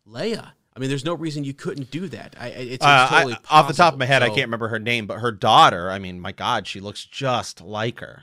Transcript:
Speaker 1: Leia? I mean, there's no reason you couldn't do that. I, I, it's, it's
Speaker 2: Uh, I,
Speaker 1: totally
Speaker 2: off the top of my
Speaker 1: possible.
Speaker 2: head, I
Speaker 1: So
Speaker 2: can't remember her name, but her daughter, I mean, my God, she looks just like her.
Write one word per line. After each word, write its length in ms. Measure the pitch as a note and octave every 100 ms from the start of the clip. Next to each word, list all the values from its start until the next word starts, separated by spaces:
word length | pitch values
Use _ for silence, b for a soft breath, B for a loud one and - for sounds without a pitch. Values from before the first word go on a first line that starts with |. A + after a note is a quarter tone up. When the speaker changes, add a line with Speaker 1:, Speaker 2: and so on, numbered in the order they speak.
| G2+
Speaker 1:
Leia? 460 | A2+ G#3 G#3+ - _ _
I 60 | A2+
mean, 80 | C3+
there's 160 | C#3
no 80 | D3+
reason 320 | E3 D#3+ D3
you 80 | C#3
couldn't 380 | C3 E3+ C#3+ C3
do 180 | D#3 F#3
that. 260 | A2+ - -
I, 60 | A#2+
I, 20 |
it's, 260 | - B2+ B2+
it's 80 | C#3+
Speaker 2:
Uh, 200 | C#3 B2+
I, 60 | D3+
Speaker 1:
totally 120 | C#3+ A2 -
Speaker 2:
off 180 | D#3 D#3
the 60 |
top 180 | D3+ E3+
of 60 | C3+
my 80 | B2+
Speaker 1:
possible. 80 |
Speaker 2:
head, 80 | C3+
I 60 | A#2+
Speaker 1:
So 60 | A2+
Speaker 2:
can't 100 | B2
remember 220 | A2+ A2+
her 100 | A2+
name, 280 | G#2+ A#2+ G2+
but 120 | G#2
her 120 | A#2+
daughter, 600 | G2+ A#2 C3 D#3 F#2 F#2
I 80 | F#2+
mean, 200 | F#2 F2+
my 140 | F#2
God, 340 | F#2 G2 A#2 F#2
she 140 | G2
looks 240 | G2+ G2+
just 560 | - - C3+ A#2+ F#2+ -
like 400 | F2 G#2+ A#2 A#2
her. 220 | - -